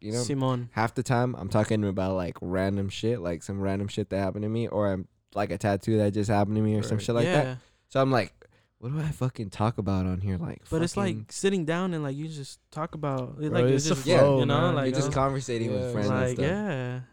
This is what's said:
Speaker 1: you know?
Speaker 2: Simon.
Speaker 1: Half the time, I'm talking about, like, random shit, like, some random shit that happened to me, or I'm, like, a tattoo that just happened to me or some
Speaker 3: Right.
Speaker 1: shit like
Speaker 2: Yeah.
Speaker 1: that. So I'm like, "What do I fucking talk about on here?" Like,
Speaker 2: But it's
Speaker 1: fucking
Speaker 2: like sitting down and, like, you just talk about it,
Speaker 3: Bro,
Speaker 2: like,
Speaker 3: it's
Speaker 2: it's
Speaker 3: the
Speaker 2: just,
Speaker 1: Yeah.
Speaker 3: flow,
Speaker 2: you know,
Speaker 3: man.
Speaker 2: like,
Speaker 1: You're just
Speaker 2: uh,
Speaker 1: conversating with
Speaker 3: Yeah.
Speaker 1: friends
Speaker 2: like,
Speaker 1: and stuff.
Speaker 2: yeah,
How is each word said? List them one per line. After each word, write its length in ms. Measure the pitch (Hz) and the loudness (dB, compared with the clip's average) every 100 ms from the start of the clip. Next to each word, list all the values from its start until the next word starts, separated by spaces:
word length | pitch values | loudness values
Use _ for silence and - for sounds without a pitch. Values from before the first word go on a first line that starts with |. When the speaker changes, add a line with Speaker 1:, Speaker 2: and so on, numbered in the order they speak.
Speaker 1:
you 100 | 104 | -6
know? 100 | 117 | -4
Speaker 2:
Simon. 460 | 123 139 131 123 123 | -2 0 0 0 -4
Speaker 1:
Half 240 | - 113 - | -2 -2 -2
the 80 | |
time, 320 | 120 123 123 117 | 0 2 2 -2
I'm 120 | 95 | 0
talking 340 | 107 110 110 | 2 2 2
about, 320 | 104 95 95 95 | 0 0 0 0
like, 220 | 87 - | -2 -6
random 460 | 90 92 95 101 98 | -4 0 0 0 -4
shit, 300 | - 110 120 | -2 -2 -2
like, 240 | 85 85 | -2 -6
some 160 | - 98 | -6 -4
random 280 | 98 98 101 | -2 -2 -4
shit 200 | - 104 | -4 -4
that 80 | 95 | -2
happened 260 | 98 104 | -2 -2
to 60 | 107 | -4
me, 180 | 113 117 | -2 -2
or 240 | 98 101 | 0 0
I'm, 160 | 95 90 _ _ 95 | 0 -6 _ _ -4
like, 160 | 101 | -4
a 60 | 90 | 0
tattoo 380 | 107 98 - 110 | 0 0 2 2
that 140 | 104 | 4
just 160 | 101 101 | 2 2
happened 260 | 104 101 107 | 2 2 2
to 60 | |
me 120 | 107 107 | 2 2
or 60 | |
some 140 | 101 107 | 0 -2
Speaker 3:
Right. 80 | - | 0
Speaker 1:
shit 100 | 117 | 2
like 100 | 165 | 2
Speaker 2:
Yeah. 180 | 170 | 2
Speaker 1:
that. 140 | 131 127 - _ _ | 0 -4 -14 _ _
So 120 | 135 | 0
I'm 80 | 135 | 2
like, 220 | 127 92 - - _ _ _ | 2 0 -6 -20 _ _ _
"What 120 | 120 | -6
do 60 | 151 | -4
I 100 | 156 | -4
fucking 400 | 143 127 - 104 | -2 -4 -4 -8
talk 260 | - 107 110 | 0 0 0
about 300 | 98 98 92 | 0 0 0
on 140 | 90 | -2
here?" 160 | 98 95 | -2 -4
Like, 240 | 170 - - | -4 -8 -4
Speaker 2:
But 100 | 160 | -2
it's 120 | 170 - | 0 0
Speaker 1:
fucking 220 | 196 113 | -2 -2
Speaker 2:
like 120 | 110 | -8
sitting 340 | - 196 196 151 | -2 0 0 0
down 280 | 170 185 | -2 -2
and, 100 | 165 | -2
like, 120 | 143 139 | -4 -6
you 120 | 160 | -8
just 320 | 156 135 - _ | -10 -12 -16 _
talk 240 | 156 160 160 | -10 -8 -4
about 420 | 147 131 127 135 | -4 -2 -4 -6
it, 100 | 151 | -2
Speaker 3:
Bro, 100 | - | 2
Speaker 2:
like, 40 | 123 | 4
Speaker 3:
it's 200 | 135 151 | 4 2
Speaker 2:
it's 40 | |
Speaker 3:
the 60 | 139 | 0
Speaker 2:
just, 120 | 131 | 4
Speaker 1:
Yeah. 120 | 175 | 6
Speaker 3:
flow, 200 | 143 135 | 8 6
Speaker 2:
you 60 | 139 | 4
know, 100 | 143 | 4
Speaker 3:
man. 140 | 170 156 | 2 2
Speaker 2:
like, 100 | 131 | 0
Speaker 1:
You're 40 | 127 | 0
just 80 | 135 | 0
Speaker 2:
uh, 20 | |
Speaker 1:
conversating 580 | 135 135 135 131 117 120 | 2 0 0 -2 -2 0
with 100 | 127 | -2
Speaker 3:
Yeah. 80 | 127 | -2
Speaker 1:
friends 160 | 113 104 | 0 0
Speaker 2:
like, 180 | 127 127 | 2 0
Speaker 1:
and 80 | 123 | 0
stuff. 80 | 135 | 0
Speaker 2:
yeah, 520 | 196 208 139 123 123 123 | 0 -2 -2 -4 -6 -10